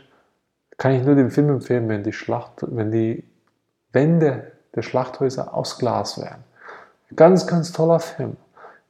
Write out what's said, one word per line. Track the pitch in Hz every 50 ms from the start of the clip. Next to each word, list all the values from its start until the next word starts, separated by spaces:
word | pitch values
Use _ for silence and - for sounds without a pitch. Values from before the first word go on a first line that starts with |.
| - _ _ _ _ _ _ _ _ _ _ _ _ _ _
kann | - - 135 135
ich | 127 127
nur | 143 143
den | 139 127 120
Film | - 151 147 147
empfehlen, | 139 123 - - 123 120 113 110
wenn | 107 101 104
die | 110 -
Schlacht, | - - - 117 120 - - - - -
wenn | 165 135 117 107 107 113
die | 113 113 113 117 - - _ _ _ _ _ _ _ _ _ _ _ _ _ -
Wände | 131 143 160 170 165 156 143 127 - - - - _ _ _ -
der | - -
Schlachthäuser | - - 127 127 - - - 139 127 131 135 - - -
aus | 131 123 - - -
Glas | 127 117 107 104 - - - -
wären. | - - - - - _ _ _ - - - - - _ _ _ _ - -
Ganz, | - 160 175 185 175 -
ganz | - 170 170 156 -
toller | - - 160 165 165 156
Film. | - - - - 127 110 - - _ _ _ - - - - _ _